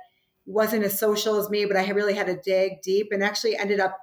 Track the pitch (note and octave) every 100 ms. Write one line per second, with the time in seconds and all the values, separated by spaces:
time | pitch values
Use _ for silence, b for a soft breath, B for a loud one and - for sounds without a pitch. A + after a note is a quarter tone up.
0 | B B B _ - G3 G#3+ A3+ G3 G3
1 | A3 G#3 A3 G#3+ F#3+ G#3 G3+ F#3+ G3 G3+
2 | G#3 G3+ F#3 F3+ G3 F#3+ F#3+ F#3 - G3
3 | G#3 G3 G3+ G3+ A3+ G#3 G3+ G3+ F#3+ -